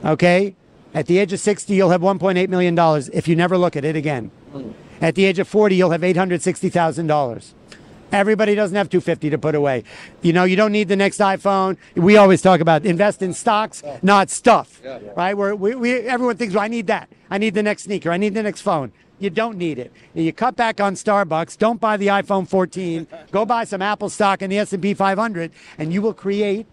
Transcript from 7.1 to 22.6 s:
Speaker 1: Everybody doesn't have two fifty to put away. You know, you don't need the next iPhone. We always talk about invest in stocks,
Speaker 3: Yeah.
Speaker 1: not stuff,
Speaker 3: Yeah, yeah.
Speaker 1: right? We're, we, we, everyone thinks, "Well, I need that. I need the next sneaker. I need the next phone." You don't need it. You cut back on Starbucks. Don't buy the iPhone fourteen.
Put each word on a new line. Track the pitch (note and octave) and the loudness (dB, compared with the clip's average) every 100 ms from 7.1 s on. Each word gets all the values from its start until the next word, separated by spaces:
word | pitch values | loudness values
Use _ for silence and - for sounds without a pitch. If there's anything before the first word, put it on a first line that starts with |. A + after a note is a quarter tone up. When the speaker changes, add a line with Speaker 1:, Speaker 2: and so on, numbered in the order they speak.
| D3+ C3+ G#2+ - - - - - - - | 0 0 -6 -14 -20 -20 -20 -20 -20 -6
Speaker 1:
Everybody | G3+ G3 G#3+ G#3 G#3 | -2 0 2 2 0
doesn't | G#3 G3 | 0 -2
have | F#3+ | 0
two | F3+ | -2
fifty | - E3 D3+ | -2 -4 -2
to | D3+ | -2
put | D3+ D3+ | -2 0
away. | C#3+ C3 - - - - | 0 -2 -6 -18 -20 -4
You | E3+ | 0
know, | E3+ | 2
you | F#3 F#3 | 2 2
don't | G#3+ | 2
need | G#3 G3 | 2 0
the | G3 | 0
next | G3 - | 0 0
iPhone. | G3+ G3 G3 G3 F#3+ F#3+ - - | 0 0 0 0 0 -4 -8 0
We | F3 G#3 | 6 8
always | G3 F#3 | 8 6
talk | F#3 F3+ | 4 4
about | E3 D#3 E3+ | 4 2 2
invest | E3+ G3+ G3+ | 0 0 0
in | F#3+ | -6
stocks, | E3+ - G#3+ A3 - D3 | -4 0 0 -2 -8 -14
Speaker 3:
Yeah. | C#3 | -4
Speaker 1:
not | F#3 G3+ F#3 | 4 4 4
stuff, | - - G3+ B2 - | 0 4 4 2 -14
Speaker 3:
Yeah, | C3 B2+ | -16 -14
yeah. | G#2 - | -12 -4
Speaker 1:
right? | F3 G3+ | -4 0
We're, | G3 G3+ | -2 0
we, | F#3+ B3+ | -2 -2
we, | A#3+ | -2
everyone | B3 A3 B3+ B3 G#3+ | -2 -2 -2 -2 -2
thinks, | A#3 | -2
"Well, | F#3+ | -2
I | G#3 | -2
need | A#3 G3 | -4 -2
that. | G3+ - _ _ | -4 -4 _ _
I | G3 | -2
need | A3 | -2
the | G3 | 0
next | G#3 G3+ | -2 -2
sneaker. | - G3 D#3+ | -6 -6 -2
I | E3+ | -2
need | G#3 | -2
the | G3+ | -2
next | G#3 F3 | -6 -6
phone." | - E3+ B2+ _ _ _ | -2 -2 -4 _ _ _
You | G3 | -6
don't | E3+ A3+ G#3 | -4 -4 -4
need | F3 C3+ | -6 -6
it. | B2 _ _ - | -10 _ _ -4
You | E3 | -4
cut | D#3+ A#3 - | 0 -4 0
back | A#3 G#3+ | -4 0
on | G3+ F#3 | -2 -2
Starbucks. | - G3+ F#3+ D#3 E3 - | -2 0 0 -2 -4 -2
Don't | G#3+ A#3 | -2 0
buy | A3 G#3+ | -2 0
the | G3+ | 0
iPhone | G3 G3 G3 F3+ | 0 0 -2 0
fourteen. | F#3+ | -2